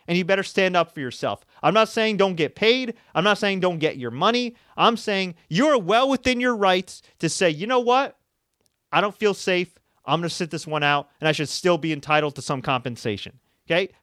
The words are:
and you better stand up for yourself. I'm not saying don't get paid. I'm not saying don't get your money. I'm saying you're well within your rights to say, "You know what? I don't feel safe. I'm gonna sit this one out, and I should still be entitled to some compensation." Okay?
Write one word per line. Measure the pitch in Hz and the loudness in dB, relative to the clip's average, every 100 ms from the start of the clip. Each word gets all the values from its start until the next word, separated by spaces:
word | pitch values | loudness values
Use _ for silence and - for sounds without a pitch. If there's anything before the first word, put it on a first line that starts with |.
| - | -4
and | 175 | -2
you | |
better | 180 196 | 0 0
stand | 180 - 185 180 | 0 0 2 2
up | 165 | 0
for | - | -4
yourself. | 127 - 127 101 _ _ | -10 -4 -4 -4 _ _
I'm | 151 | 2
not | 214 220 | 2 2
saying | 226 220 196 | 0 0 2
don't | 196 | 0
get | 170 147 - | 0 -2 0
paid. | 214 254 254 - _ | 2 2 -2 -10 _
I'm | 156 | 0
not | 196 202 | 0 2
saying | 208 190 | 0 0
don't | 180 170 | 0 0
get | 151 - | -2 -2
your | 120 | -8
money. | 123 196 240 247 233 _ - | -2 0 0 -2 -8 _ 0
I'm | 185 226 | 2 2
saying | - 196 185 165 - | -2 -4 -4 -10 -4
you're | 165 302 269 | 0 2 2
well | 170 226 269 | 2 2 2
within | 262 254 247 | 0 0 0
your | 247 226 | 0 2
rights | 196 185 190 - _ _ | 2 2 -2 -14 _ _
to | 160 | -6
say, | - 180 | 0 0
"You | 151 208 | 0 0
know | 254 | 0
what? | 240 247 277 - _ _ _ _ _ _ _ | 2 2 0 -6 _ _ _ _ _ _ _
I | 156 | 0
don't | 202 | 0
feel | - 208 | 0 -2
safe. | 190 - 180 180 _ _ _ - | 0 0 0 -2 _ _ _ -4
I'm | 160 | -2
gonna | 170 | -2
sit | - 170 | -4 -6
this | 160 156 | -6 -6
one | 151 | -2
out, | 147 143 - _ | 0 0 -2 _
and | 156 | -2
I | |
should | 151 143 | -2 -4
still | - 180 170 | 0 2 2
be | 160 | 0
entitled | 147 156 151 151 131 | -4 0 0 0 -4
to | |
some | - 135 | -6 -6
compensation." | 135 131 127 117 120 101 - - _ _ - | -2 -4 -4 -8 -6 -6 -10 -18 _ _ -2
Okay? | 170 196 _ | -2 -2 _